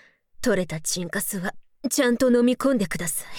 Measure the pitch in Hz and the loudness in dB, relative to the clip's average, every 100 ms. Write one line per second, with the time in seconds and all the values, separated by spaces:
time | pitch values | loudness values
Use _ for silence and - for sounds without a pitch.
0 | _ _ _ - 254 190 175 160 - 185 | _ _ _ -4 0 0 -2 -6 -6 -6
1 | 175 196 - 196 185 - - _ 254 - | -4 -6 -6 -6 -6 -8 -16 _ -2 2
2 | 247 240 254 240 240 247 269 254 190 160 | 2 4 4 6 4 4 2 2 0 -4
3 | 175 - - | -4 -6 -8